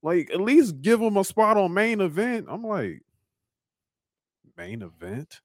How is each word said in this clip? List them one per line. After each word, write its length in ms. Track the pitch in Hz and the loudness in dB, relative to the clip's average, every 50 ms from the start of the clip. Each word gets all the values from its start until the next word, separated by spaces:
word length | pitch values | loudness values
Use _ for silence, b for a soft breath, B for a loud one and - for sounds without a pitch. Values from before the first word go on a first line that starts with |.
| - | -2
like, 280 | 156 170 180 147 - - | 0 0 0 0 -2 -4
at 80 | 175 | -4
least 400 | 196 220 269 311 302 220 165 131 | 0 4 6 6 6 4 0 -4
give 180 | 135 185 226 226 | 2 2 2 2
him 200 | 220 226 208 202 | 2 2 2 0
a 60 | 190 | 0
spot 340 | - - 214 220 214 220 208 | 0 2 2 2 4 4 4
on 160 | 196 180 170 | 2 2 2
main 260 | 196 208 226 233 208 | 0 0 0 0 0
event. 460 | 196 175 147 165 220 247 247 226 - - | -2 -2 0 -2 -2 -2 -2 -4 -6 -8
I'm 160 | 131 190 233 | -10 -10 -8
like, 380 | 220 214 185 120 95 80 - _ _ _ _ _ _ _ _ _ _ _ _ _ _ _ _ _ _ _ _ _ _ _ _ _ _ _ _ _ _ _ | -6 -4 -4 -4 -6 -6 -10 _ _ _ _ _ _ _ _ _ _ _ _ _ _ _ _ _ _ _ _ _ _ _ _ _ _ _ _ _ _ _
"Main 240 | - - - 110 113 | -18 -14 -14 -12 -12
event? 640 | 104 85 82 _ 82 90 101 123 151 _ - - _ | -14 -16 -16 _ -14 -12 -10 -12 -12 _ -20 -20 _